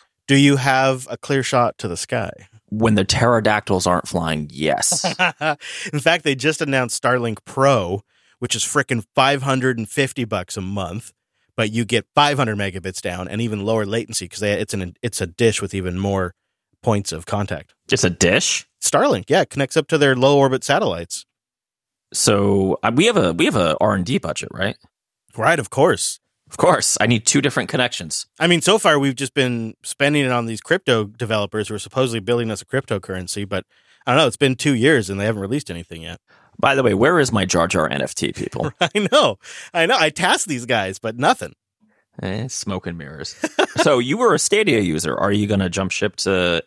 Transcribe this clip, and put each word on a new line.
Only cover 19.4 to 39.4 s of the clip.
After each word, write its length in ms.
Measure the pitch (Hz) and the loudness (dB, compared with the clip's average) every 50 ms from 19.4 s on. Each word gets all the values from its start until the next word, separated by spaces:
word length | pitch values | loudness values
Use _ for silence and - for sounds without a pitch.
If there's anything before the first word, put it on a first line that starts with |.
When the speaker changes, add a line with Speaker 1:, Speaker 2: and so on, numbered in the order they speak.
Speaker 1:
it 80 | 151 - | 0 0
connects 260 | - 139 139 - - | -2 -4 -4 -2 -2
up 120 | 160 151 - | -2 0 0
to 100 | 165 151 | 0 2
their 180 | 143 139 131 | 4 2 4
low 220 | 123 131 139 143 143 | 4 4 6 6 6
orbit 260 | 139 131 131 127 - | 4 4 2 0 0
satellites. 600 | - 139 151 - 123 87 85 85 - - - - _ _ _ _ _ _ _ _ _ _ _ _ _ _ _ _ _ - | 0 0 2 2 0 -2 -4 -6 -10 -12 -14 -14 _ _ _ _ _ _ _ _ _ _ _ _ _ _ _ _ _ -4
Speaker 2:
So, 640 | - - - 107 101 101 101 101 98 95 95 87 - - | 0 2 2 4 4 4 4 4 2 2 2 0 0 0
uh, 80 | 110 117 | 0 2
we 120 | 131 190 | 4 4
have 120 | 233 233 196 | 4 4 4
a, 160 | 110 87 82 | 2 2 2
we 120 | 85 165 | 2 0
have 100 | 190 170 | 2 2
a 200 | 113 87 82 76 - | 2 2 2 2 2
R 160 | - 107 101 | 2 0 2
and 100 | 98 90 | 0 0
D 140 | 92 139 196 | -2 -2 -2
budget, 300 | - 82 76 - - - | -2 -4 -6 -8 -10 -10
right? 260 | - - 95 104 127 - _ _ _ _ _ _ _ _ _ _ - | -8 -6 -6 -6 -6 -8 _ _ _ _ _ _ _ _ _ _ -8
Speaker 1:
Right, 220 | - 110 147 165 151 | 0 2 2 2 2
of 120 | 113 - | -2 -4
course. 480 | - 135 143 180 131 - - - - - _ _ _ _ _ _ | 0 2 4 4 2 0 -2 -6 -8 -10 _ _ _ _ _ _
Speaker 2:
Of 100 | - - | -2 2
course, 380 | - 175 165 127 - - - - | 4 4 4 4 2 0 0 2
I 60 | 107 113 | 2 2
need 180 | 120 110 - | 2 2 2
two 160 | - - 143 | 0 0 2
different 280 | 135 143 - 139 127 - | 0 0 0 -2 -4 -2
connections. 580 | - - 123 120 - - 87 78 - - - - _ - | -2 -2 -2 -2 -2 -6 -10 -8 -10 -10 -10 -12 _ -2
Speaker 1:
I 60 | 156 | 0
mean, 160 | 175 175 165 | 2 2 2
so 160 | - 175 202 220 | 4 2 2 4
far 220 | - 185 156 143 | 4 4 4 4
we've 160 | 139 139 131 | 2 0 0
just 180 | 120 139 127 - | -2 -6 -4 0
been 400 | 147 131 127 120 117 113 110 - _ | 0 0 0 0 -4 -6 -8 -10 _
spending 420 | - - - - 143 143 151 147 139 | -14 -14 -4 -2 0 0 2 2 2
it 80 | 127 | 0
on 140 | 123 120 117 | 0 0 -2
these 160 | 113 113 107 | -4 -6 -8
crypto 440 | - - 165 190 - - 120 110 107 | -8 -8 -8 -4 0 0 0 2 0
developers 640 | 104 110 - 123 104 110 107 101 95 - 110 104 - | -2 -6 -8 -6 -4 -2 -2 -2 -4 -4 -6 -6 -6
who 60 | 110 | -6
are 60 | 101 | -10
supposedly 400 | - - - 131 131 123 113 113 | -10 -6 -2 -2 -2 -2 -2 -4
building 320 | 95 104 120 120 120 113 | -2 -2 -2 0 -2 -4
us 100 | 107 98 | -6 -8
a 40 | - | -8
cryptocurrency, 840 | - - 135 131 - 117 98 - - 95 92 90 87 - 104 101 98 | -6 -6 -6 -4 -4 -6 -6 -6 -8 -8 -8 -8 -8 -8 -8 -6 -6
but 160 | 101 95 - _ _ _ _ _ _ _ _ | -6 -8 -8 _ _ _ _ _ _ _ _
I 60 | 131 | 2
don't 80 | 123 143 | 4 4
know, 80 | 156 127 | 4 4
it's 100 | - - | 2 2
been 180 | 147 135 127 | 0 0 0
two 200 | - - 151 139 | 0 0 0 2
years 340 | 113 113 151 160 127 104 90 | 4 4 4 4 4 2 0
and 100 | 98 98 | -4 -2
they 60 | 101 | -2
haven't 160 | 110 113 101 | -2 -2 -2
released 300 | 98 98 120 151 - - | -4 -4 -4 -6 -6 -8
anything 320 | 87 85 85 - 85 82 80 | -10 -12 -12 -14 -16 -16 -14
yet. 180 | 82 87 - _ _ _ _ _ _ _ - | -14 -16 -16 _ _ _ _ _ _ _ 0
Speaker 2:
By 160 | - 143 139 | 2 2 4
the 80 | 139 131 | 4 4
way, 100 | 117 98 | 4 4
where 260 | 98 117 147 180 170 | 4 4 4 4 4
is 120 | 139 120 | 2 2
my 140 | 113 107 95 | 2 0 0
Jar 220 | 92 - 87 82 85 | 2 2 2 2 2
Jar 220 | - 90 78 - | 2 0 0 0
N 140 | - 71 65 | -2 -2 -4
F 100 | - - | -4 -4
T, 180 | - - - | -4 -4 -4
people? 400 | - - - - - - - 147 - | -4 -6 -8 -8 -6 -6 -6 -6 -2
Speaker 1:
<laughs> 40 | _ | _
I 280 | 175 156 - 208 208 185 | -2 -2 0 -2 0 2
know, 280 | 240 302 254 135 101 - | 2 2 2 2 0 -4